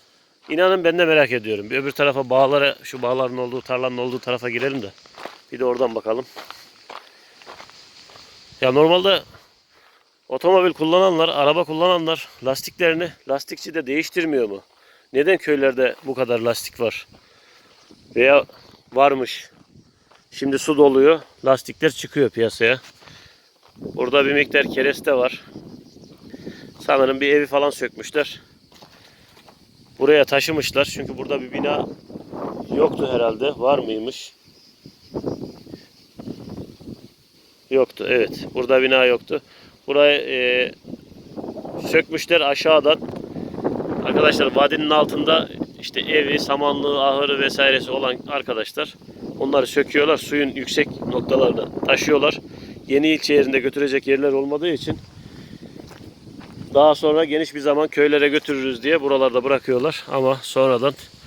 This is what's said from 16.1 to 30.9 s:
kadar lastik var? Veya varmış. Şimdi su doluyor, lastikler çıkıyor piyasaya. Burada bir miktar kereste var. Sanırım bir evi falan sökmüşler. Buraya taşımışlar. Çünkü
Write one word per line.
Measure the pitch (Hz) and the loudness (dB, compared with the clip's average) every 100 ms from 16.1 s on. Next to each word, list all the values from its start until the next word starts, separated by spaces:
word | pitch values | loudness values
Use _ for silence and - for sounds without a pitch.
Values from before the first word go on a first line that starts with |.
kadar | 127 120 120 | -4 -2 0
lastik | 117 117 - - | 0 -4 -8 -6
var? | 113 - - - _ _ _ _ _ _ _ _ _ 120 | -4 -4 -12 -20 _ _ _ _ _ _ _ _ _ 2
Veya | 131 143 - - - - _ | 4 4 2 -8 -20 -20 _
varmış. | 123 139 135 120 - - _ _ - _ _ _ _ _ | 2 2 2 -4 -10 -16 _ _ -20 _ _ _ _ _
Şimdi | - 139 135 | -6 -2 -2
su | - 147 | 0 6
doluyor, | 143 131 139 160 - _ | 6 8 6 4 -2 _
lastikler | 135 131 - - 156 | 0 0 -2 -2 -2
çıkıyor | - - 147 123 | -2 -6 0 0
piyasaya. | - 113 - 113 127 - _ - - - _ _ _ _ - | 0 -2 2 0 0 -6 _ -20 -20 -20 _ _ _ _ -16
Burada | 101 - 123 139 | -10 -6 0 2
bir | 139 | 2
miktar | 143 143 143 135 | 2 2 0 0
kereste | 135 135 135 156 | 0 -2 -2 0
var. | 131 123 - - - - - - - - - - - - - - - | 0 0 -4 -16 -20 -18 -20 -20 -20 -20 -20 -20 -18 -18 -18 -20 -8
Sanırım | - 139 131 135 | 0 2 2 2
bir | 139 | 2
evi | 147 143 | 2 2
falan | 139 143 | 0 0
sökmüşler. | - 123 - 107 151 143 - _ _ _ - - - - _ _ _ - _ _ _ _ - | -2 -8 -10 -6 -4 -4 -10 _ _ _ -20 -20 -20 -20 _ _ _ -20 _ _ _ _ 0
Buraya | 135 151 | 4 4
taşımışlar. | 131 139 160 156 127 135 | 4 0 0 -4 -2 -2
Çünkü | 143 | -2